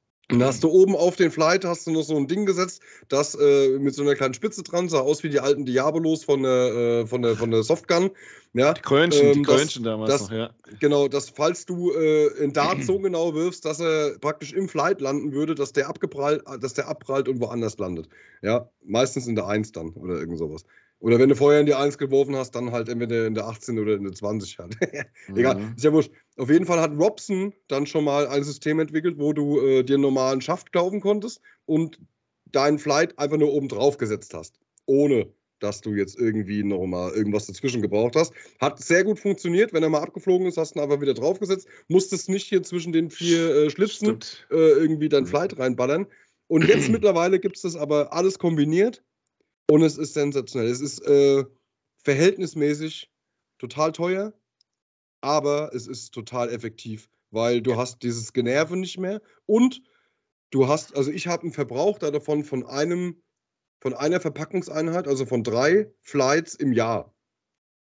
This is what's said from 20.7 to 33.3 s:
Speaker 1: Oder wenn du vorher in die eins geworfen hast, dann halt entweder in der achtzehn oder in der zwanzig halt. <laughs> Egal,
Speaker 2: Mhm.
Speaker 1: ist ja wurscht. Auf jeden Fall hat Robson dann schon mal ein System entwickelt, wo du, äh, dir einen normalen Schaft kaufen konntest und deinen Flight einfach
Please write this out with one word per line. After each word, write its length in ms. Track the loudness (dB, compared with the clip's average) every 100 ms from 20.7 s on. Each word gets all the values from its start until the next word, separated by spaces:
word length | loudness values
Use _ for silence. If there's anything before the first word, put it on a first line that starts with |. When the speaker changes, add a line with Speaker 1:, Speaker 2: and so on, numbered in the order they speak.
| _ _ _
Speaker 1:
Oder 200 | 2 6
wenn 100 | 6
du 80 | 6
vorher 240 | 6 6
in 60 | 4
die 80 |
eins 240 | 2 0 -2
geworfen 380 | 0 2 2 -2
hast, 160 | -6
dann 200 | -6 -6
halt 160 | -6 -6
entweder 380 | -6 -2 -2 -2
in 80 |
der 120 | -4 -6
achtzehn 320 | -10 -8 -4
oder 160 | -2
in 100 | -2
der 80 | -4
zwanzig 440 | -8 -6 -6 -8 -14
halt. 180 | -14 -6
<laughs> 300 | -6 -6 -14 _ -8
Egal, 240 | 0 0 0
Speaker 2:
Mhm. 160 | -6 -2
Speaker 1:
ist 80 |
ja 80 | 2
wurscht. 180 | 2 0 _ _ -8
Auf 120 | 2
jeden 140 | 2 2
Fall 140 | 0
hat 120 | 0 2
Robson 540 | 0 0 -6 -4 -4 -8 -6
dann 180 | -4 -2
schon 180 | -2
mal 220 | 0 0 0
ein 180 | -2
System 340 | -4 -6 -2 -2
entwickelt, 380 | -2 -2 -4 -2
wo 140 | -2
du, 280 | 0 0 2
äh, 220 | 4 4
dir 100 | 4
einen 80 | 2
normalen 380 | 4 2 0 0
Schaft 320 | -2 -6 -2
kaufen 280 | -2 0 0
konntest 400 | 0 -2 -2 -12 _ _ -2
und 340 | -2 -2 -6 _ _ _ _ _
deinen 320 | 0 2 2
Flight 400 | 0 0 0 -2
einfach 180 | -2